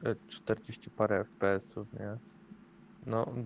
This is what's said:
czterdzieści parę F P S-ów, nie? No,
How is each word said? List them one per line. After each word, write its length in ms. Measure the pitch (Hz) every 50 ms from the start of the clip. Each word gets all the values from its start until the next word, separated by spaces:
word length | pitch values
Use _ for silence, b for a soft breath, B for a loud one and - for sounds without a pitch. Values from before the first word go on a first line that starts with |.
| - 117 110 - -
czterdzieści 640 | - - - - - 110 107 - - 117 - - -
parę 300 | - - 107 107 107 92
F 100 | 104 - - -
P 140 | - 98 98
S-ów, 380 | 95 - - - 110 104 - -
nie? 240 | - 104 101 104 120 - - - - - - - - - - - - - - - - -
No, 200 | - 110 113 117 - 120 120 120